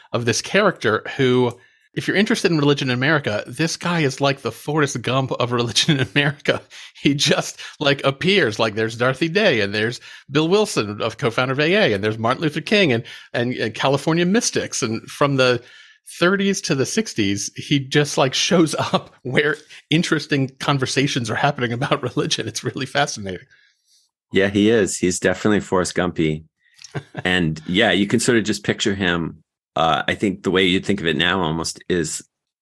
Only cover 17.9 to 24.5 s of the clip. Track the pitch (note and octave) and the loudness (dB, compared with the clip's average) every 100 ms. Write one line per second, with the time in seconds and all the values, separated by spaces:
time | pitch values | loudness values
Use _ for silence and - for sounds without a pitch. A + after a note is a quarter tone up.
17.9 | D3+ D3 - C#3 - - F3+ D#3 - C3 | 0 2 2 0 0 2 2 2 0 -2
18.9 | F#3+ - - - C#3 D3+ D3 - - - | -4 -4 -12 -4 0 0 -2 -8 -20 0
19.9 | D#3 F3 D#3 - C#3+ C3 - - C#3+ B2+ | 0 2 0 0 0 0 -2 -2 0 0
20.9 | - C#3 C#3+ A2 - C#3+ C#3+ A#2+ A#2 C#3+ | 0 0 0 -4 0 0 0 -4 -2 -2
21.9 | D3 B2 - C#3+ - A2 G#2+ A#2+ - D3+ | -2 -2 -4 -2 -4 -4 -8 -8 -6 -4
22.9 | C#3+ C#3+ - G2 F2+ - _ _ _ _ | -2 -2 -4 -8 -10 -14 _ _ _ _
23.9 | _ _ _ _ F#2+ G2 | _ _ _ _ 2 2